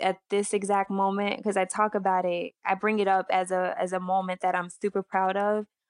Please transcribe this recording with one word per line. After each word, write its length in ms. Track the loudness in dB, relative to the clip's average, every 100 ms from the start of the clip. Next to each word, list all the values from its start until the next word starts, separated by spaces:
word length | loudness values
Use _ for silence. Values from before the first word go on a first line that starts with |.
at 200 | -2 -2 -2
this 240 | -2 0
exact 360 | -2 0 0 0
moment, 540 | 0 0 0 -2 -4
'cause 100 | -2 -2
I 100 | -2
talk 280 | 0 0
about 300 | 0 0 2
it. 300 | 0 -2 -6 -8
I 120 | -4 -2
bring 220 | 0 2
it 80 | 2
up 200 | 2 2
as 200 | 0 0
a, 240 | 0 0 -2
as 140 | -2
a 80 | -2
moment 400 | 0 0 0 -2
that 140 | -2
I'm 160 | -2 -4
super 320 | -4 -4 -2
proud 340 | -2 0 0 0
of, 300 | 0 0 -4 _